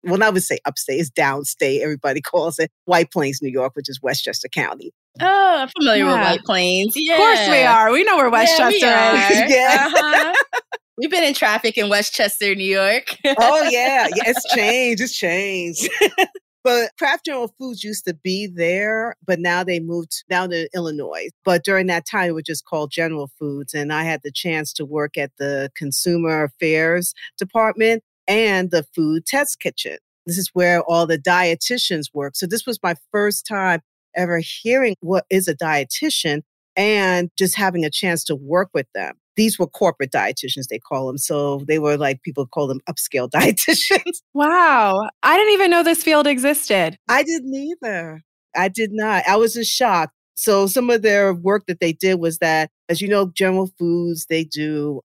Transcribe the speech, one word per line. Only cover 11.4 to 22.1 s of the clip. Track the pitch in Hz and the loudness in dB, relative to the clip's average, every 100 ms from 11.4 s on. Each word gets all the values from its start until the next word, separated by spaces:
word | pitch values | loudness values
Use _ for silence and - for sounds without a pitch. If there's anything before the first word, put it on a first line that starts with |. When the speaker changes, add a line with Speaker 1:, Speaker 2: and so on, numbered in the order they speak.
| 220 214 226 226 | 0 2 -2 -2
Speaker 2:
in | 208 | 0
Westchester, | 202 208 - 208 - 202 | 0 0 0 -2 0 -2
New | 196 | -2
York. | 190 196 190 233 - - | 0 0 2 0 -4 -4
<laughs> | 285 208 | -2 4
Speaker 1:
Oh, | 240 311 302 | 4 4 2
yeah. | 240 254 269 214 | 2 2 2 2
Yeah, | 208 233 | 0 0
it's | 247 - | -2 0
changed. | 240 208 240 254 220 | 0 2 2 0 0
It's | 240 - | -4 -4
changed. | 180 180 202 190 175 160 330 - | -2 -2 -2 -4 -6 -6 -6 0
<laughs> | 415 - - - _ _ | 0 2 -2 -4 _ _
But | 254 240 226 - | 0 0 -2 -2
Kraft | 294 311 | -2 -2
General | - 269 233 _ | -4 -6 -8 _
Foods | 262 220 | -12 -10
used | 208 208 | -10 -8
to | - | -8
be | 165 185 190 208 | -8 -6 -6 -6
there, | 175 170 185 208 220 226 - - | -2 -2 0 -2 -4 -6 -8 -4
but | 175 | -2
now | 175 175 | 0 -2
they | 185 175 | -2 -4
moved | 165 170 165 - - | -4 -6 -6 -12 -4
down | 180 185 | -4 -2
to | 170 160 | -6 -6
Illinois. | 185 165 151 110 78 110 _ | -6 -6 -8 -8 -10 -12 _
But | - 175 | 0 0
during | - 190 185 | 2 0 0
that | 170 | -2
time, | - | -2